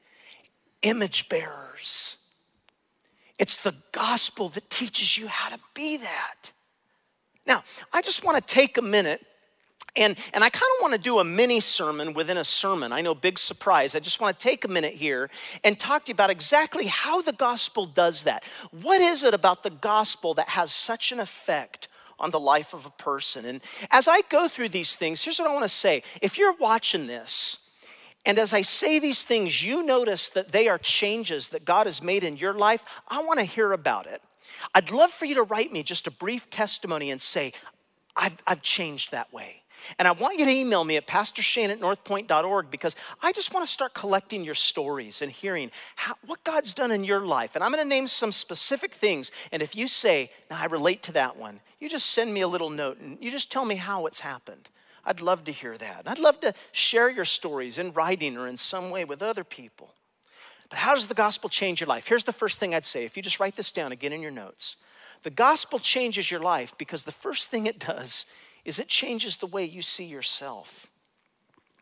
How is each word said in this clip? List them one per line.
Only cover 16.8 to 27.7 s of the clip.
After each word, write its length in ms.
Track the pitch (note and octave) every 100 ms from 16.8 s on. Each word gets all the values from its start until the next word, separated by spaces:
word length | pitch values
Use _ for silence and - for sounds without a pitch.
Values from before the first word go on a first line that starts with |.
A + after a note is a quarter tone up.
| G3+
how 340 | - C#4+ E4+
the 120 | D#4+
gospel 520 | A3+ B3 A#3+ - - F#3
does 380 | D3 F3 E3
that. 200 | D3+ A2+ - - -
What 280 | E3 A3 F#4+
is 240 | F4 E4
it 120 | C4+ G#3
about 260 | F#3+ F3+
the 80 | G3+
gospel 640 | D3+ G#3+ G#3+ G#3+ - E3+
that 160 | D#3+ -
has 240 | - E3
such 380 | - - A3+ -
an 80 | B3
effect 680 | G3 - - D#3 A#2+ - - _ - _
on 140 | D3+
the 80 | D#3+
life 340 | C#3+ D3+ D3+
of 140 | E3+ C#3
a 20 |
person? 560 | _ - C#3 - C3 A#2
And 160 | C3 - - -
as 160 | B3+ C4+
I 140 | F4
go 260 | G4+ D4 E4+
through 220 | - A#3
these 260 | F#3 E3 -
things, 280 | E3 D#3+
here's 140 | - E4
what 100 | D#4+
I 60 |
wanna 160 | C#4+ A3+
say. 320 | - G3 D3 - -
If 160 | G3 -
you're 140 | G4+
watching 520 | E4+ A#3+ A3+ - F#3+ C3+
this, 540 | A#2+ - - - - _